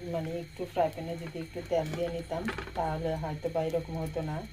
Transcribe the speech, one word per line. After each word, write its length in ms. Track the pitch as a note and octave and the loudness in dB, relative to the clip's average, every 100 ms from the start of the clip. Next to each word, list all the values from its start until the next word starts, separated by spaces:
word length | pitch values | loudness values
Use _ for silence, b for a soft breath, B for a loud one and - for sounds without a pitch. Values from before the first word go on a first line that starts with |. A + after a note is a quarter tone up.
| F3 | 0
মানে 160 | E3+ D#3+ E3+ | 0 0 -2
একটু 180 | E3 - F3+ | -6 -6 -4
ফ্রাই 160 | - D#3+ | 4 4
প্যানে 200 | D#3+ E3 E3 | 4 -4 -4
যদি 140 | E3 E3+ | -4 -6
একটু 160 | D#3+ - D#3+ | -6 -6 2
তেল 160 | E3+ D#3 | 4 4
দিয়ে 140 | D#3+ E3+ E3+ | 2 0 0
নিতাম 260 | E3 E3 G#3 - - - | -2 -2 0 -2 -4 0
তাহলে 340 | E3 D#3 D#3+ D#3+ | 2 2 2 2
হয়তো 240 | D#3 D3+ E3 | 0 0 0
বা 60 | D#3+ D#3+ | 2 2
এরকম 260 | E3 D#3+ D#3+ | 2 0 -2
হতো 180 | D#3+ D#3+ D#3 | 0 0 -2
না। 60 | D#3 - | -2 -4